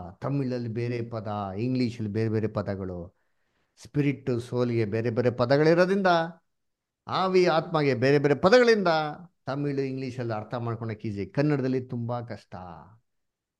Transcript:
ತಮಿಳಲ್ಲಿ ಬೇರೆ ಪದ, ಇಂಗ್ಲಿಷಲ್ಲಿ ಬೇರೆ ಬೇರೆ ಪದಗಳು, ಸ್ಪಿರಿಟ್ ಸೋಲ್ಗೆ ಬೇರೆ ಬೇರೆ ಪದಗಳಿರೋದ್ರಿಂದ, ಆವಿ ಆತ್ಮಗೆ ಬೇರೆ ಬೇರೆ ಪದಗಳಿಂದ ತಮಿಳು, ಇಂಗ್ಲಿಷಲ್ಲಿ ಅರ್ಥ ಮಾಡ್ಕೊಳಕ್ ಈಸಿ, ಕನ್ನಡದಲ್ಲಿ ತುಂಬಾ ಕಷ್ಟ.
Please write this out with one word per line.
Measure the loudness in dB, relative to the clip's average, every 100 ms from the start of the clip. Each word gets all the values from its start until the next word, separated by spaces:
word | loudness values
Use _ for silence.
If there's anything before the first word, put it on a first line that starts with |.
| -10 -10
ತಮಿಳಲ್ಲಿ | -4 -2 -2 -4 -6
ಬೇರೆ | -4 -4 -4 -6
ಪದ, | -8 -6 -6 -6 -4
ಇಂಗ್ಲಿಷಲ್ಲಿ | -2 0 -2 -2 -4
ಬೇರೆ | -2 0
ಬೇರೆ | 0 0
ಪದಗಳು, | -2 -4 -6 -6 -8 -12 _ _ _ _ _ _ _
ಸ್ಪಿರಿಟ್ | -6 -2 0 -2 -4 -4
ಸೋಲ್ಗೆ | -2 -2 0 0 0
ಬೇರೆ | 0 -2
ಬೇರೆ | 0 0
ಪದಗಳಿರೋದ್ರಿಂದ, | 2 2 4 6 4 4 2 2 2 0 -8 _ _ _ _ _ _ -6
ಆವಿ | -2 2 4 4
ಆತ್ಮಗೆ | 2 0 0 2
ಬೇರೆ | 4 4 4
ಬೇರೆ | 4 4
ಪದಗಳಿಂದ | 6 6 6 4 4 0 -2 -8 -16 _ -8
ತಮಿಳು, | -4 -2 -2
ಇಂಗ್ಲಿಷಲ್ಲಿ | -4 -4 -8 -6 -4
ಅರ್ಥ | -6 -6 -6
ಮಾಡ್ಕೊಳಕ್ | -4 -6 -6 -6 -6
ಈಸಿ, | -6 -4
ಕನ್ನಡದಲ್ಲಿ | 0 0 0 0 -2
ತುಂಬಾ | -4 -8 -6 -6
ಕಷ್ಟ. | -8 -14 _ -16 -14 -16 -20 _ _ _ _ _ _